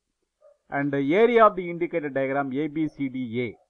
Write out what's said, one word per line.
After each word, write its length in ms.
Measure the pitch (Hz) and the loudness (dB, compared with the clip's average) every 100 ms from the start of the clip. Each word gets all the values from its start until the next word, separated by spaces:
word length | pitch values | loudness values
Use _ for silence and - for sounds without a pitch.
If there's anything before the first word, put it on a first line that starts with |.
| _ _ _ _ _ _ _ | _ _ _ _ _ _ _
And 200 | 143 143 | -4 -2
the 240 | 139 139 180 | -2 0 4
area 280 | 233 233 | 4 6
of 120 | 160 156 | 6 4
the 120 | 175 | -6
indicator 400 | 170 170 170 147 | -4 -4 -4 -4
diagram 440 | 135 135 139 139 | -2 -2 -2 -2
A 160 | 131 156 | -2 -4
B 180 | 147 151 | -2 -4
C 220 | - 139 | -2 -6
D 340 | 127 123 117 | -6 -6 -4
A. 140 | 120 - _ | -4 -6 _